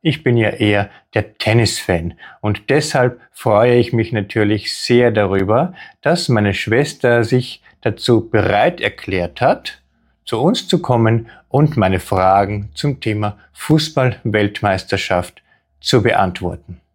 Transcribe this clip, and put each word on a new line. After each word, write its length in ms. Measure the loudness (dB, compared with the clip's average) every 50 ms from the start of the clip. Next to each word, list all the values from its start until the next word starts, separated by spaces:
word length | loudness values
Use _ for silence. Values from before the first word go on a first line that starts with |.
Ich 220 | 0 -2 -2 0 0
bin 120 | 0 2
ja 140 | 2 2 0
eher 400 | 0 0 2 2 2 2 0 -4 -10 -20 _ _ -4
der 240 | -4 -4 -4 _ _
Tennisfan 760 | -2 2 2 2 2 2 -2 -4 -4 -2 -2 -2 -2 -8 -10 _ -20 -20 -18 _
und 300 | -4 -4 -4 -4 -2 0
deshalb 500 | 0 0 0 0 0 0 0 0 -2 -6 -20 _
freue 460 | _ -4 0 2 4 4 4 4 4
ich 160 | 4 2 2
mich 180 | 0 -2 -2 -2
natürlich 640 | -4 -6 -6 -4 -2 0 0 0 0 -2 -4 -10 -10
sehr 360 | -10 -2 2 2 4 4 4
darüber, 600 | 2 0 0 0 0 0 0 2 2 0 0 -2 -6 -14 -20 -20 _ _
dass 260 | -2 -2 -2 0 0 0
meine 260 | 2 2 2 0 0
Schwester 680 | -2 -2 0 0 0 0 -2 -4 -2 0 2 2 2
sich 400 | 2 2 0 -2 -2 -4 -14 _ _ -20 _ _
dazu 480 | -6 -6 -6 -4 0 2 2 2 2 0
bereit 540 | 0 0 2 2 2 2 2 0 0 -2
erklärt 580 | -6 -6 -6 -8 -10 -6 -4 -4 -4 -6 -4 -2
hat, 400 | 0 0 0 -2 _ -18 -18 _ _ _ _ _ _ _ _ _ _
zu 160 | -6 -4 0
uns 280 | 0 0 0 -2 -2 -2
zu 120 | -2 -2
kommen 480 | 0 0 2 2 2 2 2 0 -2 -8 -20 -20 _ _
und 300 | 0 2 2 2 2 0
meine 220 | 0 2 0 -2
Fragen 720 | -2 -2 -2 2 4 4 4 4 2 0 -4 -8 -10 -12 -10
zum 260 | -6 -6 -6 -6 -4
Thema 380 | -6 -6 -4 -4 -4 -6 -6 -10 -20 _
Fußball-Weltmeisterschaft 1900 | _ -16 0 0 0 0 0 -2 -2 0 0 0 -2 -2 _ -2 0 0 0 0 -2 -2 -2 0 -2 -2 -2 -4 -4 -4 -2 -2 -2 -2 -2 -4 _ -20 _ _ _ _ _ _ _ _
zu 220 | -4 0 0 2
beantworten. 760 | 2 2 2 2 0 -2 -4 -6 -8 -8 -8 -10 _ -20 -20 -20 _ _ _